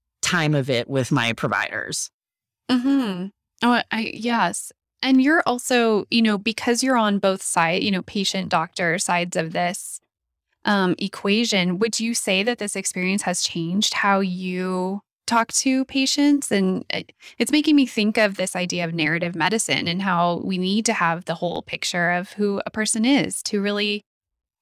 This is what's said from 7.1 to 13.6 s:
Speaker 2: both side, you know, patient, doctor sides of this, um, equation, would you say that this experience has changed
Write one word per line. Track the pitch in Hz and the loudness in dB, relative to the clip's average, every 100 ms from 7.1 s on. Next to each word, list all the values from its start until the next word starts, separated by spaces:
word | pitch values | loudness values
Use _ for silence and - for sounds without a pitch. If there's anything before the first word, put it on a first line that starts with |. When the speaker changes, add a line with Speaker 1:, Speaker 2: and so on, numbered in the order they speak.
| 202 | 2
Speaker 2:
both | 196 190 | 2 0
side, | - 180 165 185 | -2 0 2 2
you | 214 | 0
know, | 185 | -2
patient, | - 214 190 196 180 | -4 -4 -2 -2 0
doctor | 165 170 - 170 175 | -2 -2 -2 -2 -2
sides | - 175 175 175 | 0 0 0 -4
of | 160 | -2
this, | 175 175 185 - - _ _ _ _ _ _ | -2 -2 -4 -12 -16 _ _ _ _ _ _
um, | - 202 185 - | 0 2 2 0
equation, | 196 - 202 208 233 196 180 180 | -4 -4 0 0 2 0 0 0
would | 226 220 | -2 -2
you | 226 | -2
say | 233 - 190 | -2 0 0
that | 214 240 | 0 -4
this | 208 294 | -6 -6
experience | - 190 180 202 | -6 -4 -2 0
has | - 180 | -2 -2
changed | - 175 | -4 -4